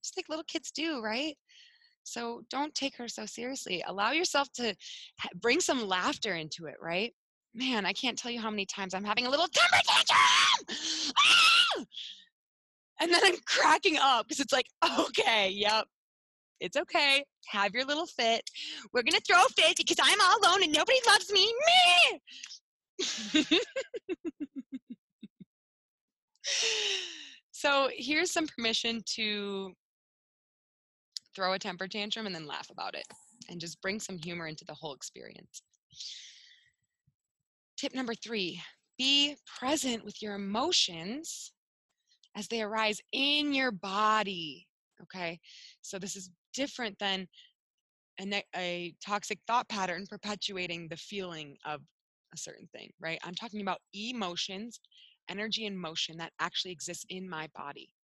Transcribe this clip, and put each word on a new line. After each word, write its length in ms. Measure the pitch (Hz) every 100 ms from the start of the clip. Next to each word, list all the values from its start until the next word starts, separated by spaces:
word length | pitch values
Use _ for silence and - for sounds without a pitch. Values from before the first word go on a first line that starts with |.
Just 140 | - -
like 120 | 359
little 160 | 311
kids 280 | 320 330 -
do, 280 | - 320 294
right? 380 | 220 226 302 294 _ - - _ _ _
So 400 | - - 233 233 -
don't 240 | 254 302
take 220 | - 277 -
her 120 | 240
so 180 | - 214
seriously. 560 | - 240 269 - 180 -
Allow 240 | 185 214
yourself 420 | 302 359 285 277
to 200 | - 240 185 - - - -
ha-, 100 | - 175
bring 240 | 233 285
some 260 | 359 277 208
laughter 480 | 185 202 294 214
into 320 | 170 156 - 160
it, 80 | -
right? 340 | 165 175 233 _ _ _ _
Man, 320 | - 262 240 185
I 60 |
can't 260 | 202 254 214
tell 140 | 247
you 80 | 240
how 100 | 220
many 160 | 214 190
times 260 | - 190
I'm 120 | 190
having 220 | 208 220 247
a 40 |
little 160 | 277 339
temper 340 | 554 698 740 698
tantrum! 1300 | - - - 1017 1017 1077 1047 - - - - - 1017
Ah! 680 | 1077 1077 1077 1077 1077 - 254 - - - - _ _ _ _ _ _ _
And 120 | 330
then 120 | 349
I'm 140 | 330 349 -
cracking 520 | - - 311 381 302
up 300 | 269 247 208
'cause 120 | 302
it's 120 | 269
like, 160 | 262 - _ 339 247
"Okay, 520 | 320 - 440 226 196
yep, 360 | 202 208 220 - _ _ _ _ _ _ _
it's 180 | 180 269
okay. 480 | 330 339 285 277 285 _ -
Have 260 | 208 202
your 120 | 208
little 220 | 269 294 277
fit. 440 | - 233 233 - - - 302 220
We're 120 | 240
gonna 160 | 240 381
throw 240 | - 359
a 40 | 466
fit 260 | - 330 359
because 220 | 226 -
I'm 180 | 294 381
all 200 | 381 427
alone 240 | 339 381
and 80 | 359
nobody 280 | 302 370 523 466
loves 240 | 415 415
me. 240 | 403 392 466 622
Me!" 540 | 719 719 698 605 370 - - - - _ _ _ -
<laughs> 640 | - - 214 311 - 339 494 - - 453 - 339 339 - 294 - - 269 _ 226 _ _ - _ - _ _ _ _ _ _ _ _ _ - 466 453 440 415 381 359 330 285 - _
So 360 | - 294 277 269 -
here's 340 | 240 302 359
some 160 | - 311
permission 560 | - 233 226 233 226 -
to 580 | - 214 208 202 196 190 180 _ _ _ _ _ _ _ _ _ _ _ _ _ - _
throw 200 | - 185
a 40 | 190
temper 300 | 196 180 190
tantrum 380 | 214 202 226 214
and 80 |
then 120 | 175 151
laugh 220 | - -
about 240 | - 98
it 120 | 76 - - _ _ -
and 120 | 175
just 200 | 170 -
bring 180 | 190 214
some 200 | - 190
humor 300 | 160 175 165
into 160 | 156 -
the 80 |
whole 200 | 151 156
experience. 680 | 135 - - 57 - - - _ _ _ - - - - - - _ _ _ _ _ _ _ _ _ _ _ _ -
Tip 160 | 277
number 200 | 262 247
three, 460 | 233 214 226 180 175 160 _ _ _
be 380 | 262 285 285 285 - -
present 460 | 254 302 262 226
with 160 | 208 -
your 140 | 214
emotions 1160 | 202 196 208 302 349 - 165 170 262 320 - - _ _ _ _ _ _ _ _ -
as 120 | 208
they 140 | 226
arise 380 | 208 220 220 214 -
in 420 | 247 277 294 294
your 160 | 277 262
body, 960 | 196 196 196 214 220 202 185 160 127 _ _ _ _
okay? 380 | 175 185 175 170 - - - -
So 160 | - 196
this 180 | 185 196
is 140 | 185 _ _
different 460 | - 277 - 233 202
than 280 | 202 190 185 - - _ _ _ _ _ _ -
a 60 | 190
ne-, 180 | 202 -
a 400 | 175 180 175 175 156
toxic 340 | - 208 - 208 -
thought 220 | 233 240
pattern 380 | 214 185 175 196
perpetuating 800 | 208 202 208 - 190 180 170 165
the 80 | 165
feeling 600 | - 202 185 165 147 139
of 160 | - 151 - _ _ _ _
a 20 | 170
certain 320 | - - -
thing, 200 | - - _
right? 180 | 160 165
I'm 100 | 165
talking 260 | 180 226 208
about 180 | 196 180 _
emotions, 880 | 196 220 247 190 170 - 190 233 220 _ _ - _ -
energy 380 | 190 220 220 214
and 120 | 190
motion 380 | 170 160 - 165
that 140 | 165 _
actually 320 | 175 - 185
exists 340 | 175 - 170 -
in 200 | 185 185
my 200 | 160 156 -
body. 320 | 143 143 - _